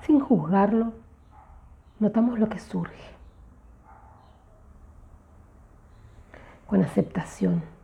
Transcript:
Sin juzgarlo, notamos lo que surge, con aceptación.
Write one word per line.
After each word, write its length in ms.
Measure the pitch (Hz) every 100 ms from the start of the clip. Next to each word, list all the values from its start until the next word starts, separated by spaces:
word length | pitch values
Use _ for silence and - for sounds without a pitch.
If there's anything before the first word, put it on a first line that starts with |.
Sin 180 | - 302
juzgarlo, 720 | - 208 156 196 202 226 226 - - - - - - - - - - -
notamos 400 | 214 226 233 233
lo 100 | 220
que 80 | 190
surge, 540 | - 185 170 - - - - - - - - - - - - - - - - - - - - - - - - - - - - - - - - - - - - - -
con 160 | 202
aceptación. 800 | 165 - - - - - 185 170 160 -